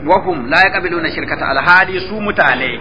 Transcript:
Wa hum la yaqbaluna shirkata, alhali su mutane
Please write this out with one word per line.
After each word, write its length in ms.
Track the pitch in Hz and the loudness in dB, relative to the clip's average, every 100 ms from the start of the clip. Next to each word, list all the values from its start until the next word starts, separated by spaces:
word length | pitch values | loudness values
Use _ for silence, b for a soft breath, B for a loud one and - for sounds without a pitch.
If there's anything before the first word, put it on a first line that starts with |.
| 147 | 2
Wa 140 | 190 | 0
hum 240 | 175 165 120 | 0 -4 0
la 140 | 160 | 2
yaqbaluna 460 | 190 196 180 170 156 | 4 2 -4 -4 -4
shirkata, 320 | 156 139 147 - | -6 -6 -4 -2
alhali 480 | 139 165 180 190 185 185 | 0 4 4 4 -2 -6
su 80 | 214 | -6
mutane 480 | 208 202 147 131 131 113 | -4 0 2 2 -2 -6